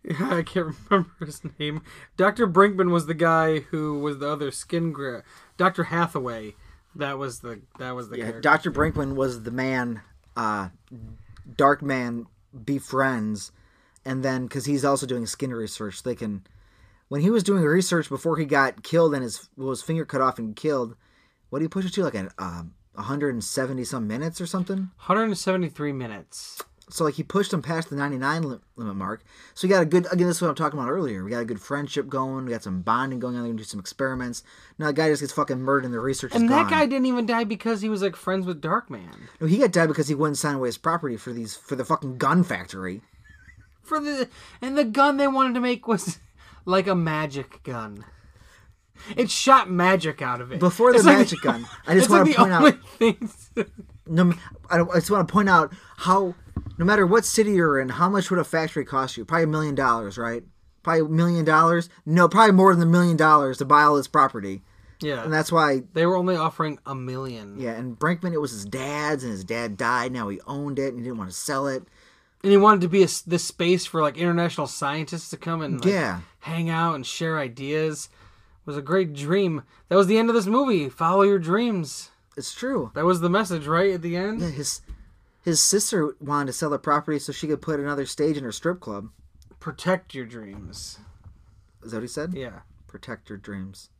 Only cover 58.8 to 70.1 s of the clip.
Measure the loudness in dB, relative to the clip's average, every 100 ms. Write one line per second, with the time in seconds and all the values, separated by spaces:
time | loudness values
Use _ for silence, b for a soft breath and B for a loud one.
58.8 | -4 -4 -4 -8 -2 0 0 0 -2 0
59.8 | 2 0 -2 -6 -6 -6 -10 _ _ _
60.8 | 0 2 2 2 2 2 4 6 6 4
61.8 | -2 b 2 6 6 8 8 10 8 6
62.8 | 6 6 4 4 6 6 4 -2 4 6
63.8 | 6 4 2 2 2 0 -8 -10 b b
64.8 | b b -6 -4 -2 -2 2 2 4 2
65.8 | -2 0 2 2 2 0 -2 -2 -6 -6
66.8 | -10 -10 -8 -8 -8 -10 -14 -8 -8 -6
67.8 | -10 -2 -2 -2 -2 -2 -4 -6 -8 -8
68.8 | -6 -4 -4 -4 -4 -8 -6 -6 -6 -2
69.8 | 0 0 -2